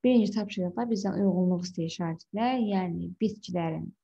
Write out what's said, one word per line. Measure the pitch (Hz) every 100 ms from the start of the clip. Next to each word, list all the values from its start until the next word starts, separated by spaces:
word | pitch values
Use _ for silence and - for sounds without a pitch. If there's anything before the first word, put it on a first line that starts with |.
Birinci | 254 247 202 214
tapşırıqda | 202 - 180 175 240
bizdən | 214 196 -
uyğunluq | 196 180 180 180 180
istəyir | 180 165 -
şagirdlər, | 170 165 - 208 240 254 214
yəni | 190 180 170 175 180
bitkilərin | 220 214 - 180 165 160 165 -